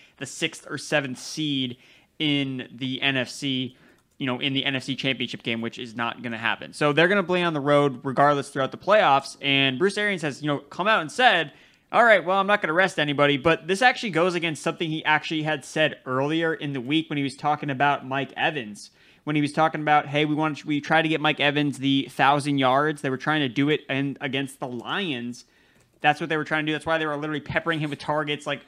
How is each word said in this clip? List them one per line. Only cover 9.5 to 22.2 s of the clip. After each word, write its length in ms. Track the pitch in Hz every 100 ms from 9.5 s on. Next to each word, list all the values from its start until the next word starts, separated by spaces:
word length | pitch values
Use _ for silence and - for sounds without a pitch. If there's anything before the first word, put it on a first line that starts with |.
| 139 135 127
Bruce 180 | 185 202
Arians 260 | 208 190
has, 200 | 151 120
you 60 | 151
know, 100 | 143
come 300 | - - 202
out 120 | 214
and 120 | 156
said, 400 | - 247 185 156 - _ _ _
"All 100 | -
right, 220 | 233 202
well, 160 | 160 196
I'm 80 | 196
not 120 | 208
gonna 120 | 190
rest 260 | 160 190 -
anybody." 380 | 147 143 143 143
But 320 | 165 160 160
this 120 | 196
actually 300 | 254 254 233
goes 240 | 160 180
against 260 | 175 165 151
something 300 | - 156 170
he 140 | 156
actually 400 | 151 151 - 160
had 200 | 151 151
said 340 | - 165 151 -
earlier 480 | - 127 143 160 165
in 200 | 160 151
the 80 | 135
week 280 | 120 156 156
when 100 | 147
he 40 |
was 140 | 139 131
talking 340 | 151 151 147
about 340 | 127 147 139
Mike 280 | 131 135 135 -
Evans. 540 | 143 151 107 104 - _ _ _
When 140 | - 151
he 60 |
was 100 | 143
talking 280 | 147 156 156
about, 260 | 151 151 147
"Hey, 180 | 147
we 100 | 151
want, 300 | 147 156 143
we 160 | 151 147
try 220 | 143 160
to 60 | 160
get 120 | 156
Mike 180 | 151 151
Evans 400 | 143 143 147 127
the 300 | 135 139 -
thousand 480 | -